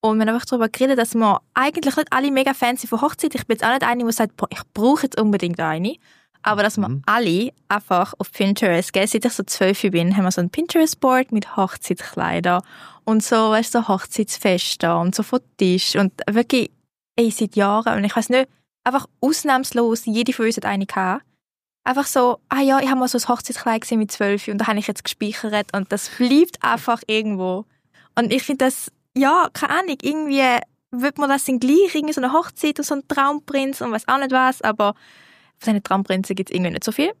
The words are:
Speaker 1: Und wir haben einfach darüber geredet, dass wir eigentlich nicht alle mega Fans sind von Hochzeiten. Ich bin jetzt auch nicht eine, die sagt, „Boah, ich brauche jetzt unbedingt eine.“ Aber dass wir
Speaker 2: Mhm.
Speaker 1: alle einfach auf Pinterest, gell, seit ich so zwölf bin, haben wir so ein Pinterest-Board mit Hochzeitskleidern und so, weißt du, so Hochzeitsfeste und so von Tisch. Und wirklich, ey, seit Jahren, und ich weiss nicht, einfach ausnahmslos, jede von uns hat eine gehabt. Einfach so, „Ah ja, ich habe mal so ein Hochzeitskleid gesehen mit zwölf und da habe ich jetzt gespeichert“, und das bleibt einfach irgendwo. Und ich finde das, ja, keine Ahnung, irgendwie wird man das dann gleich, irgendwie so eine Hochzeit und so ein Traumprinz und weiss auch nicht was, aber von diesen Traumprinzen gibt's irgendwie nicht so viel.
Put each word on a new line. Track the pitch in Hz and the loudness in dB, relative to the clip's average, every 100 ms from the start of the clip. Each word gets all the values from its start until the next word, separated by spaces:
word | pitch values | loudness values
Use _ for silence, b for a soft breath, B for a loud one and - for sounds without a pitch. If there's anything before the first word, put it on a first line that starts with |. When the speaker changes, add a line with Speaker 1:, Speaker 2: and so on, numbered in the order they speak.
Speaker 1:
Und | 220 220 | 2 2
wir | |
haben | 214 | 2
einfach | 233 - | 0 -2
darüber | 254 226 | -2 -2
geredet, | - 262 269 | 0 2 2
dass | 226 | 2
wir | 226 220 196 _ | 2 2 2 _
eigentlich | - 277 320 294 | -2 0 0 -2
nicht | 269 302 | 0 0
alle | 262 277 | 0 0
mega | 269 269 | 0 0
Fans | 269 240 254 | 0 0 -2
sind | - | -4
von | 226 | -2
Hochzeiten. | 294 - 311 - | -2 0 -4 -4
Ich | - | -4
bin | 220 | -2
jetzt | |
auch | 220 | 0
nicht | 262 | 0
eine, | - 240 | 0 0
die | 233 | -2
sagt, | 226 220 _ | 0 -2 _
„Boah, | - | -8
ich | - - | -8 -14
brauche | - 240 302 | 0 2 4
jetzt | 262 - | 2 0
unbedingt | 214 202 175 170 | 2 2 0 -2
eine.“ | 160 160 190 330 b b b b | -2 -2 -4 -6 b b b b
Aber | - 208 | -2 2
dass | 208 214 | 0 0
wir | 185 | -2
Speaker 2:
Mhm. | 135 - | -2 0
Speaker 1:
alle | 233 233 170 247 - _ | 0 2 0 0 -6 _
einfach | 208 - 180 202 - | -4 0 0 0 -4
auf | - | -10
Pinterest, | - 196 202 208 170 185 | -2 0 2 2 2 2
gell, | 196 202 | 0 0
seit | 196 240 | 0 -2
ich | |
so | - | -2
zwölf | 196 - 190 196 | -6 0 0 2
bin, | 202 170 170 196 | 0 2 2 2
haben | |
wir | 185 | 2
so | 185 | 0
ein | 175 | -2
Pinterest-Board | - 339 339 311 - 269 254 262 | -2 -2 2 2 2 2 2 2
mit | 214 - - | -2 -2 -2
Hochzeitskleidern | 190 - - 180 - - 170 170 175 180 B B B B | -2 -4 -6 -6 -6 -6 -2 0 0 0 B B B B
und | - 220 | 0 0
so, | - 226 220 | 2 2 4
weißt | 214 226 | 2 2
du, | 240 | -2
so | 226 | 0
Hochzeitsfeste | 196 - - 214 - 208 180 - - 165 170 | -2 -2 -4 -4 -2 0 0 0 -2 0 2
und | 175 | 0
so | 185 | -2
von | 208 254 _ _ | -2 -4 _ _
Tisch. | 185 180 - - | 2 2 0 0
Und | 196 - - | 0 -2 -2
wirklich, | 214 240 262 226 _ _ _ _ - | 0 2 0 0 _ _ _ _ 0
ey, | 233 | 0
seit | - 214 - | 0 -2 0
Jahren, | 202 208 226 214 | 2 2 0 0
und | |
ich | 202 226 | 0 -2
weiss | 226 | 0
nicht, | 247 262 _ _ _ | 0 0 _ _ _
einfach | - 262 - _ | -2 -2 -4 _
ausnahmslos, | 254 311 302 262 269 240 233 226 - | 0 0 2 0 0 0 0 0 -2
jede | 220 233 | -2 0
von | 247 226 | 0 0
uns | 226 | 0
hat | |
eine | 214 202 196 | -2 -4 -4
gehabt. | - 185 196 _ _ _ _ _ _ | -2 -2 -4 _ _ _ _ _ _
Einfach | - 254 285 | -4 -2 0
so, | 277 247 240 _ | 2 2 0 _
„Ah | 269 | 0
ja, | 277 269 | 4 4
ich | 269 | 2
habe | 262 | 0
mal | 254 | 0
so | 247 | -2
ein | - | 0
Hochzeitskleid | 240 - 240 - 220 | -2 -2 -6 -2 -2
gesehen | - 233 | -2 -2
mit | 208 | -2
zwölf | - 202 202 - | -2 0 0 -2
und | 202 | -4
da | 220 | -2
habe | 208 | -2
ich | 208 | -4
jetzt | 202 | -8
gespeichert“, | - - 208 214 226 208 208 196 | -8 -6 -6 -6 -4 -2 -2 -4
und | 190 | -4
das | 196 - | -6 -6
bleibt | - 247 277 349 - | -2 4 6 4 2
einfach | 247 233 - 233 - | -2 -2 0 -4 0
irgendwo. | 220 220 202 185 185 220 b b b b - | -2 -2 -2 -2 -4 -8 b b b b -2
Und | 233 | 0
ich | 254 | 0
finde | - 269 262 | -2 0 0
das, | 262 - _ _ - | 0 -10 _ _ 0
ja, | 269 330 339 | 2 4 2
keine | - 294 302 | -2 -2 -2
Ahnung, | 381 269 | -2 -4
irgendwie | - 302 311 277 262 240 - _ _ | -4 -4 -2 2 2 2 -2 _ _
wird | 247 269 277 | -4 -4 -2
man | 285 | 0
das | 277 | 0
dann | - 254 | 0 0
gleich, | 247 311 392 | 4 4 4
irgendwie | 311 302 | 2 -2
so | 302 | -2
eine | 254 | 0
Hochzeit | 294 349 - 302 - | 0 -2 -2 -2 -2
und | |
so | 285 | -4
ein | 285 - | -4 -4
Traumprinz | 285 277 294 - 277 269 269 | 0 0 0 -4 -2 -2 -4
und | 240 | -6
weiss | 226 - | -6 -2
auch | 262 | -2
nicht | 277 | 0
was, | 262 262 262 | 2 2 0
aber | 220 220 208 208 b b b b b _ | -2 0 -2 -2 b b b b b _
von | - | -2
diesen | 208 | -2
Traumprinzen | - 190 196 190 190 190 | 0 -2 0 -2 -2 -4
gibt's | 185 | -4
irgendwie | 180 180 | -2 -2
nicht | 165 | -4
so | - | -6
viel. | 214 311 440 | -2 -4 -4